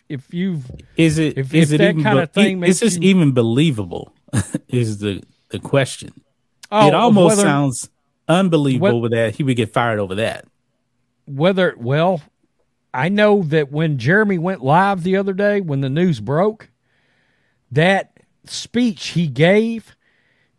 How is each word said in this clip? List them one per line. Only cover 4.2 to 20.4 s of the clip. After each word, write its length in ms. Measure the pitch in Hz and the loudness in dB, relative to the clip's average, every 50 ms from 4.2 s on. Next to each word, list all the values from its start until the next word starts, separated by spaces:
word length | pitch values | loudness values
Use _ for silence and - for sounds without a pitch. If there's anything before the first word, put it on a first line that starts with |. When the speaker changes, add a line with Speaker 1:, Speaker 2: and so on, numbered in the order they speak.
| _ _ - | _ _ -4
Speaker 2:
<laughs> 340 | 107 - - - - - - | -4 -4 -4 -6 -10 -8 -4
Is 280 | - 123 120 110 107 | -4 -4 -2 -4 -4
the, 240 | 101 104 101 98 85 - - _ _ _ _ | -6 -6 -6 -6 -6 -10 -18 _ _ _ _
the 100 | - 98 | -12 -12
question. 600 | - - - 139 135 - - - - - - - _ _ _ _ _ _ _ _ - - | -6 -2 -2 -2 -2 -2 -6 -14 -16 -20 -20 -20 _ _ _ _ _ _ _ _ -12 -4
Speaker 1:
Oh, 160 | 202 214 214 | 0 2 4
Speaker 2:
It 80 | - 156 | 4 4
almost 400 | 175 190 - 214 196 175 165 - | 4 4 4 6 6 6 4 4
Speaker 1:
whether 120 | 196 202 | 4 2
Speaker 2:
sounds 440 | 147 143 143 143 135 120 - - - _ _ _ _ _ _ _ | 2 2 0 0 -2 -4 -6 -12 -16 _ _ _ _ _ _ _
unbelievable 760 | - 160 180 196 185 165 156 143 139 127 120 180 202 117 120 | 0 0 2 2 2 2 2 2 0 0 0 0 0 0 0
Speaker 1:
what 100 | 113 117 | -2 -2
Speaker 2:
that 240 | 113 117 113 110 107 | -2 0 -2 -2 -2
he 80 | - 156 | -4 -2
would 120 | 131 127 | -2 -2
get 160 | 117 113 104 | -2 -2 -2
fired 280 | - 131 120 117 110 104 | -2 -2 -2 -2 -2 -4
over 160 | 101 90 95 | -4 -6 -6
that. 300 | 101 113 101 - - - _ _ _ _ _ _ _ _ _ _ _ _ _ _ _ _ | -4 -4 -6 -6 -8 -14 _ _ _ _ _ _ _ _ _ _ _ _ _ _ _ _
Speaker 1:
Whether, 480 | - 139 135 156 185 196 190 180 160 - | -12 -6 -2 0 0 0 0 0 -2 -2
well, 460 | - 117 117 139 151 165 185 185 151 - _ _ _ _ _ _ _ _ _ _ _ _ _ | -4 -6 -4 -2 0 0 0 -2 -4 -8 _ _ _ _ _ _ _ _ _ _ _ _ _
I 180 | - 127 135 180 | -6 -4 -4 -2
know 340 | 202 208 214 208 202 208 180 | 0 2 4 4 4 2 0
that 280 | 143 156 156 147 135 | 0 0 0 -2 -2
when 280 | 143 151 165 160 147 127 | -2 -2 -2 -2 -2 -2
Jeremy 400 | 110 135 185 214 220 202 190 170 | 0 2 2 2 2 0 0 -2
went 240 | 160 185 190 160 117 | -4 -4 -6 -4 0
live 400 | 131 151 175 196 202 202 185 160 | 2 2 4 4 2 0 -2 -2
the 140 | 190 190 | -2 0
other 160 | 196 196 196 190 | 0 -2 -2 -2
day, 280 | 180 202 208 208 202 | -2 0 0 0 0
when 200 | 190 156 143 135 | -2 -4 -4 -4
the 80 | 139 131 | -4 -2
news 300 | 135 160 185 190 151 110 | -2 0 0 0 0 -2
broke, 500 | 107 104 139 160 190 214 220 - - _ _ _ _ _ _ _ _ _ _ _ _ _ _ _ _ _ _ _ _ - | -4 -4 -2 0 0 0 -2 -6 -12 _ _ _ _ _ _ _ _ _ _ _ _ _ _ _ _ _ _ _ _ -6
that 460 | 117 143 160 185 196 190 - _ _ _ _ _ _ _ _ | -2 0 2 2 2 0 -2 _ _ _ _ _ _ _ _
speech 640 | - - - - - - 233 247 240 175 - - - | -16 -14 -14 -10 -6 -2 -2 0 -2 -2 -6 -8 -6
he 180 | - 160 170 | -4 -2 -2
gave, 680 | 151 123 123 156 175 202 214 226 226 226 220 - _ _ _ _ _ _ _ _ _ _ _ | -2 0 2 2 4 4 2 2 0 -4 -10 -12 _ _ _ _ _ _ _ _ _ _ _